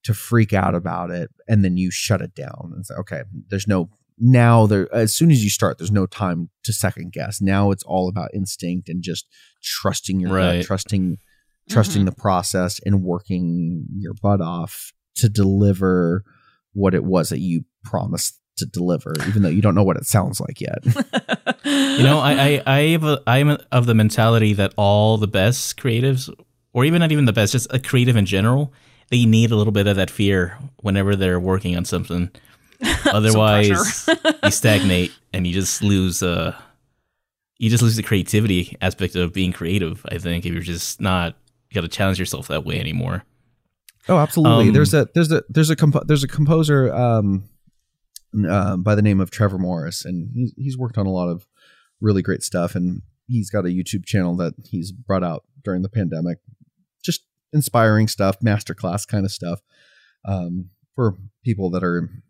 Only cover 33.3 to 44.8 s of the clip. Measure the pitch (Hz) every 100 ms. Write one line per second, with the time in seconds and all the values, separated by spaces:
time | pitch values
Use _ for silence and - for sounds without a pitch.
33.3 | 107 107 104 104 95 - - - 330 320
34.3 | 311 - - 113 104 92 90 90 - _
35.3 | - 90 92 92 - 104 98 92 82 90
36.3 | 87 82 - - _ _ _ _ _ _
37.3 | _ _ _ 110 117 117 113 101 101 87
38.3 | 104 110 90 85 - 92 - 92 90 87
39.3 | 95 92 - 85 101 82 90 - 85 85
40.3 | 85 90 87 85 85 - - 98 92 85
41.3 | - _ _ _ 101 85 - 98 92 90
42.3 | - - 76 - - 78 87 87 90 _
43.3 | _ _ _ _ _ _ _ - 180 151
44.3 | - 151 117 113 101